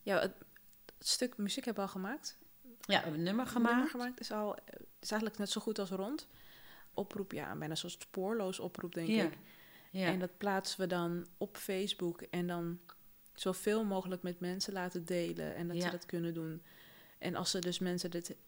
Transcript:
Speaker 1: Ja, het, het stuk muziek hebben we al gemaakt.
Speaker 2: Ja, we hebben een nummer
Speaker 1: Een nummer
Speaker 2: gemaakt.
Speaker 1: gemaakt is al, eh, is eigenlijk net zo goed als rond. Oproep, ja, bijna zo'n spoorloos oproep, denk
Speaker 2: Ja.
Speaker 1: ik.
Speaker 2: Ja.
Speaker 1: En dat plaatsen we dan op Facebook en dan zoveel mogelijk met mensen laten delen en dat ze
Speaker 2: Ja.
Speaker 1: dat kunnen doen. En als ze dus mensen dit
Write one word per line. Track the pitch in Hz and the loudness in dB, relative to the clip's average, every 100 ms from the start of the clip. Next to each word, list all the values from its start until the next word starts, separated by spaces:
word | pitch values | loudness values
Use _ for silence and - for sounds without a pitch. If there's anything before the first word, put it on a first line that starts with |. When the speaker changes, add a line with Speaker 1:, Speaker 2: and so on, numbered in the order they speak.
Speaker 1:
Ja, | - 170 | 4 4
het, | - - - - - - - - | 4 0 -20 -20 -20 -20 -20 -6
het | - | 0
stuk | - 247 - | 2 0 0
muziek | 202 277 | -2 0
hebben | 254 208 | -2 -2
we | 196 | -2
al | |
gemaakt. | 190 190 285 - - - - | -2 -4 -4 -8 -12 -20 -20
Speaker 2:
Ja, | 247 - | -20 -12
we | - | 4
hebben | 196 165 | 4 4
een | 151 | 2
nummer | 170 220 262 | 2 2 2
Speaker 1:
Een | |
nummer | 240 226 | 6 8
Speaker 2:
gemaakt. | 247 302 | 8 4
Speaker 1:
gemaakt | 247 247 254 | 0 -4 -4
is | 226 | -4
al, | 214 208 | -2 -2
eh, | - - - - - | -4 -10 -14 -14 -10
is | - | -2
eigenlijk | 214 220 - | 0 0 0
net | 202 | 0
zo | 214 | 0
goed | 220 214 | 0 0
als | 190 | 0
rond. | 185 196 302 - - - - - - - | 0 -2 -4 -6 -18 -20 -18 -18 -18 -8
Oproep, | - 202 208 190 | -4 -4 -4 -4
ja, | - - | -4 -4
bijna | 147 151 | -4 -2
zo'n | 160 175 | -2 -4
spoorloos | - - - 190 226 190 190 | -10 -6 -2 0 2 0 -2
oproep, | 180 - 175 | -6 -4 -4
denk | 175 165 | -2 4
Speaker 2:
Ja. | 220 | 4
Speaker 1:
ik. | 165 - - - - - - | 4 0 -16 -20 -20 -20 -8
Speaker 2:
Ja. | 190 180 | 0 2
Speaker 1:
En | 180 | 2
dat | 180 - | 0 -2
plaatsen | 202 190 190 - | 2 2 0 -2
we | 185 | 2
dan | 180 170 175 170 - | 2 2 0 -4 -6
op | 202 - | -6 -4
Facebook | - 190 202 - 175 170 | -2 0 0 0 -2 -2
en | - 175 175 | -4 0 0
dan | 175 170 175 - - - - - | 0 -2 -4 -10 -20 -20 -20 -20
zoveel | - 190 185 214 214 | -2 0 2 2 4
mogelijk | 214 190 185 180 | 4 0 0 -2
met | 180 175 | -4 -2
mensen | 180 185 202 | -2 -2 -2
laten | 196 180 180 | -2 -2 -2
delen | 165 180 170 170 151 | 0 0 0 -2 -4
en | - 170 | -2 -2
dat | 170 | 0
ze | |
Speaker 2:
Ja. | 175 | 0
Speaker 1:
dat | 175 | -2
kunnen | - 175 170 | -4 -2 -2
doen. | 165 160 160 - - - - - - | -2 -4 -6 -12 -20 -20 -20 -20 -6
En | 190 | -2
als | - 175 | 0 0
ze | 190 | 0
dus | 175 175 | 0 0
mensen | 185 175 175 | 0 0 -2
dit | 175 - - | -4 -6 -14